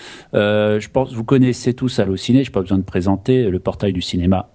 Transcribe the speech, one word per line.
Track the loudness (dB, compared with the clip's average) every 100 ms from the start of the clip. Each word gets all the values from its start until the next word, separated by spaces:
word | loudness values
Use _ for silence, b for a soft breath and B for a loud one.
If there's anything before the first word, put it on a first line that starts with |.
| B B B 0
Euh, | 2 2 2 0
je | -2
pense, | -4 -2
vous | -4
connaissez | 0 4 4 2 -2
tous | -2 -2 0
Allociné, | 0 -2 2 2
j'ai | 2
pas | -2
besoin | 0 0
de |
présenter | 0 -2 0 0 0 2 2
le | -2
portail | -4 -2 -2
du | -2
cinéma | -4 0 2 2 -2